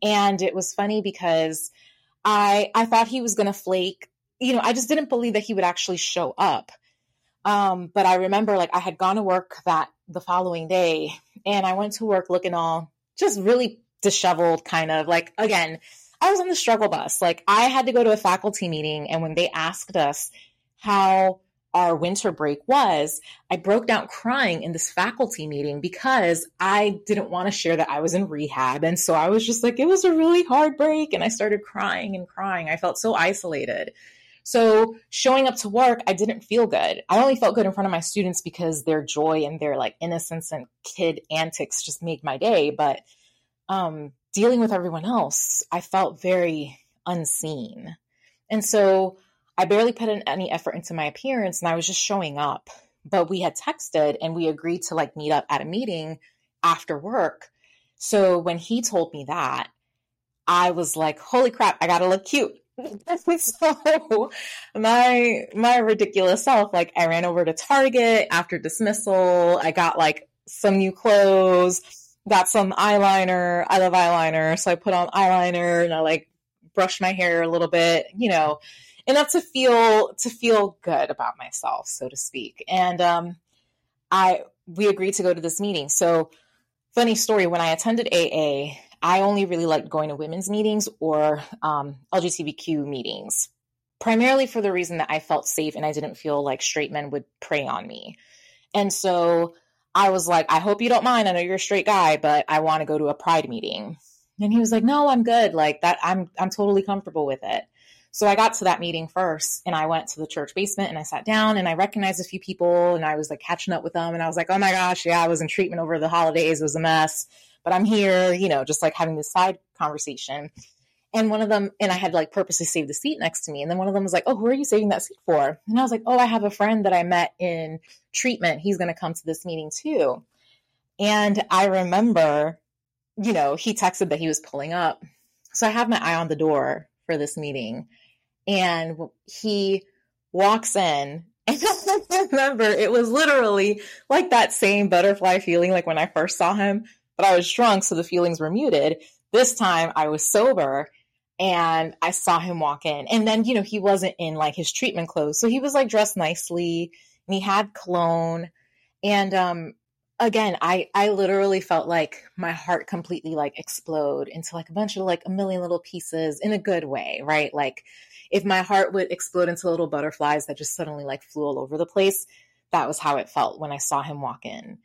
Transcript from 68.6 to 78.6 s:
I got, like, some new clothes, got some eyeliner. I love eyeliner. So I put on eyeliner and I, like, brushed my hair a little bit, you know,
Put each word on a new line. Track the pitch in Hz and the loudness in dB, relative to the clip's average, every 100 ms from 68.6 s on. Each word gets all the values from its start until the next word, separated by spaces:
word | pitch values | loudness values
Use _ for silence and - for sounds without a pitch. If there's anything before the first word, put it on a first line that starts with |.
| 160 - 214 214 208 190 185 180 170 175 | -6 -4 -2 -2 0 4 4 6 4 4
I | 165 | 2
got, | 165 170 165 | 0 0 2
like, | 160 151 - _ - | 0 0 -10 _ -20
some | - 202 196 | -2 2 2
new | 190 | 2
clothes, | 185 226 202 196 190 185 180 180 180 - - - _ - | 0 4 6 8 6 6 6 4 0 -8 -20 -20 _ 0
got | 208 185 | 2 4
some | 226 190 | 2 0
eyeliner. | - 208 208 196 190 185 180 175 175 - | 2 2 4 4 4 2 0 0 0 2
I | 190 | 2
love | 185 | 4
eyeliner. | 180 170 170 160 160 160 175 | 4 4 4 2 2 0 0
So | 190 | 0
I | 170 | -2
put | 208 | 0
on | 180 175 | 0 0
eyeliner | 196 190 185 180 175 175 170 | 2 4 4 2 0 0 2
and | 170 | 2
I, | 160 | 2
like, | 156 156 - _ _ _ 156 - | 2 0 -4 _ _ _ _ 0
brushed | 185 - | 0 0
my | 185 | -4
hair | 185 175 170 | 0 0 2
a | 165 | 0
little | 170 170 | 0 0
bit, | 170 170 165 - 190 | 2 4 2 -2 -4
you | 240 | 0
know, | 170 156 151 | 2 0 -2